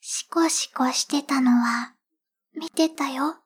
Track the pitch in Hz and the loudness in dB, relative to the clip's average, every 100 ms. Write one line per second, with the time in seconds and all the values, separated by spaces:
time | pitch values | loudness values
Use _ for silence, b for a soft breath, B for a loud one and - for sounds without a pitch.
0 | - - - 339 330 - - - 254 254 | -8 -10 -4 0 2 0 -4 -2 -2 0
1 | - 285 285 269 254 240 233 240 240 _ | -2 -4 0 2 4 4 4 -2 -6 _
2 | _ _ _ _ _ - 320 - 320 320 | _ _ _ _ _ -12 -12 0 0 0
3 | 285 262 285 320 | -6 -2 -4 -4